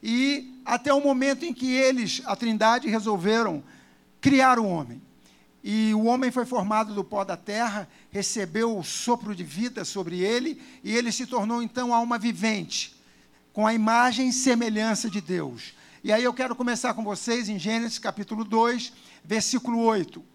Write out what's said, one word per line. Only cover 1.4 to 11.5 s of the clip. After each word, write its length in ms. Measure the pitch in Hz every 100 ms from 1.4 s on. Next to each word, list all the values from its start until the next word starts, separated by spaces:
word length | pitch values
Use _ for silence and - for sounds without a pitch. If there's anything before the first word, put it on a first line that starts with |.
em 100 | 339
que 160 | 247 254
eles, 500 | 254 262 262 214 - -
a 100 | 202
Trindade, 520 | 233 220 220 240 254
resolveram 760 | 220 214 202 180 226 220 156 - - _ _ _ _
criar 380 | - 269 262 247
o 80 | 208
homem. 340 | 170 139 120 - _ _ _ _ _ 202
E 240 | 214 220
o 100 | 214
homem 260 | 226 247 262
foi 160 | 254 240
formado 480 | 247 196 214 220
do 80 | 202
pó 220 | 190 208
da 120 | 196 175
terra, 520 | - 208 233 208 175 - -
recebeu 680 | 202 196 233 190 175 233 214
o 60 |
sopro 500 | 156 - - 240 208
de 80 | 190
vida 420 | 165 147 240 247
sobre 360 | 160 196 170 180
ele, 420 | 185 240 254 285 - -
e 120 | 196 226
ele 140 | 240
se 160 | - 247
tornou, 340 | 247 208